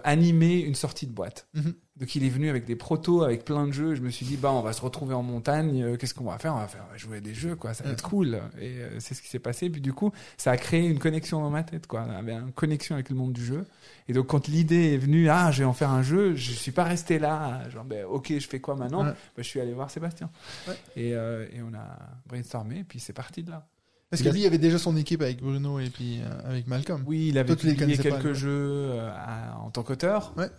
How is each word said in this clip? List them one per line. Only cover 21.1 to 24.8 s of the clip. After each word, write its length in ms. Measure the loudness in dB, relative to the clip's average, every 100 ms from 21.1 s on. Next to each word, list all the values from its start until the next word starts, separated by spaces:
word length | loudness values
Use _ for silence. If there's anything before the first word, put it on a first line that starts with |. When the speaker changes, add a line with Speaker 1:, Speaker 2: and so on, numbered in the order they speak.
Speaker 1:
euh, 320 | -2 -4 -6 -8
et 80 | -10
on 120 | -10 -12
a 240 | -14 -16 -18 -20 -12
brainstormé, 520 | -10 -8 -8 -8 -8
et 40 |
puis 160 | -10 -12
c'est 140 | -12
parti 300 | -12 -12 -10
de 80 | -10
là. 160 | -12 -16 _ _ _ _
Speaker 2:
Parce 100 | 2
Speaker 3:
Il 60 | 4
Speaker 2:
que 40 |
Speaker 3:
a 40 |
Speaker 2:
lui, 80 | 6
il 40 | 6
avait 120 | 6
déjà 200 | 6
son 200 | 6